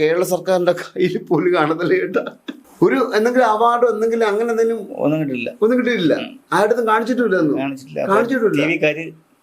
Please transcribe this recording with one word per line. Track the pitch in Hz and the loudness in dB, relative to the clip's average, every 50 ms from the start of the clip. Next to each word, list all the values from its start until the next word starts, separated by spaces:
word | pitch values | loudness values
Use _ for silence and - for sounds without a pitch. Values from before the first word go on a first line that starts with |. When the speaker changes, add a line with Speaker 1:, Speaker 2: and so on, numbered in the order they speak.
Speaker 1:
കേരള | 156 156 165 175 185 | 0 0 2 2 0
സർക്കാരിന്റെ | 180 180 170 - 185 185 180 175 175 175 | 0 -2 -4 -2 0 0 0 2 2 0
കയ്യിൽ | 170 - - - - 180 185 180 220 | 0 -2 -10 -4 -2 -2 0 -2 -2
പോലും | - - 185 147 165 180 175 | -4 -2 0 0 2 2 2
കാണത്തില്ല | 175 156 147 160 160 175 156 185 | 2 2 0 0 -2 0 0 0
ചേട്ടാ. | 185 185 180 190 - - - - - _ - - - - - - - - | 0 0 -2 -2 -4 -4 -6 -10 -16 _ -16 -16 -16 -16 -14 -4 0 2
ഒരു | 381 247 269 247 - 185 | 2 2 2 0 0 0
എന്തെങ്കിലും | 214 214 240 247 254 254 | 0 0 2 2 2 2
അവാർഡോ | 226 214 214 233 233 240 240 240 240 | 2 2 2 2 2 2 4 2 2
എന്തെങ്കിലും | 220 214 220 226 226 233 226 214 | 2 2 -2 0 0 0 0 0
അങ്ങനെ | 202 208 226 233 | 0 0 0 -2
എന്തെങ്കിലും | 226 220 226 226 233 226 196 - - | 0 0 0 0 0 -4 -6 -10 -8
Speaker 2:
ഒന്നും | - - 143 151 156 | -4 -2 0 0 0
കിട്ടില്ല. | 156 139 127 123 117 117 - - - | -2 -4 -4 -6 -6 -8 -4 0 2
Speaker 1:
ഒന്നും | 220 254 247 | 2 2 2
കിട്ടിയിട്ടില്ല. | 240 240 240 208 180 156 123 | 2 0 0 0 2 2 0
Speaker 2:
ഉം. | - 117 - - - _ - 151 | 0 -2 -8 -14 -16 _ -4 0
Speaker 1:
ആരുടെയും | 175 202 220 240 233 233 | 2 2 2 2 0 0
കാണിച്ചിട്ടുമില്ല | 220 214 220 233 220 254 226 247 220 190 | 0 0 0 0 0 -2 0 0 0 2
ഒന്നും. | 180 165 151 135 - | 2 0 0 0 0
Speaker 2:
കാണിച്ചിട്ടില്ല. | 135 139 139 135 - - 151 147 | -2 -4 -6 -10 -12 -12 -8 -6
അപ്പൊ | 143 - 190 | -2 0 2
Speaker 1:
കാണിച്ചിട്ടില്ല. | 214 233 240 269 254 220 208 165 147 147 | 0 2 0 0 0 0 0 0 0 0
Speaker 2:
ടി | 156 170 | 0 0
വിക്കാര് | 156 151 151 151 156 165 160 160 - _ _ _ _ | 0 0 -2 -2 -2 -6 -12 -14 -18 _ _ _ _